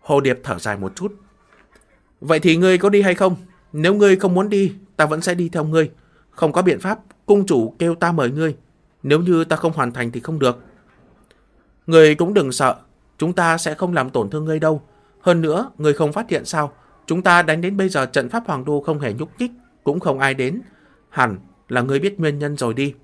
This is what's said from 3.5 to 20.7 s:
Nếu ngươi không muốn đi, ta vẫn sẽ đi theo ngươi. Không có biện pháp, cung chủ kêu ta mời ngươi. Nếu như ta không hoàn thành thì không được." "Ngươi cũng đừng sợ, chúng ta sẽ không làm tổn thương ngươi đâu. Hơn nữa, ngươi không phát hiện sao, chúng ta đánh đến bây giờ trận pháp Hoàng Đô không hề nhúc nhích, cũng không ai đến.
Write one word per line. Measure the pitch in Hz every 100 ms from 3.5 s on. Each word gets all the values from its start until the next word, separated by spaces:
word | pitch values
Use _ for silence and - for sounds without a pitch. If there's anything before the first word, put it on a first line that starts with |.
| _ _
Nếu | 151 165
ngươi | 208 202 190
không | 196
muốn | 180 202
đi, | 202 196 - - -
ta | 156
vẫn | 156
sẽ | 180 175
đi | 170
theo | 175
ngươi. | 156 160 156 - _ _ _
Không | - 160
có | 160
biện | 185 147
pháp, | 185 220 - _ -
cung | 202 190
chủ | 147 113 -
kêu | 170 165
ta | 170
mời | 170 123
ngươi. | 143 160 139 _ _ _ _
Nếu | 139 151
như | 175 165 165
ta | 156
không | 165
hoàn | 156 123
thành | 120 117
thì | 120
không | 135 160
được." | 135 120 - _ _ _ _ _ _ _ _ _ _ _ -
"Ngươi | 165 156 151
cũng | 175
đừng | 208 139
sợ, | 127 135 - _ _ _ _
chúng | 160
ta | 180 165 165
sẽ | 165
không | 151 180
làm | 170 131
tổn | 131 101
thương | 151 156
ngươi | 156
đâu. | 156 156 - _ _ _
Hơn | - 170
nữa, | 160 165 262 -
ngươi | 151
không | 147 156
phát | 147 233
hiện | 160 -
sao, | 160 147 - _ _ -
chúng | 165
ta | 185 175
đánh | 165 160
đến | 175 196
bây | 190
giờ | 175 131
trận | - 123
pháp | 233 233
Hoàng | 143 131
Đô | 147
không | 143 151
hề | 139
nhúc | 107 156 -
nhích, | 247 - _ _
cũng | - 160
không | 175 135
ai | 135
đến. | 135 127 196 -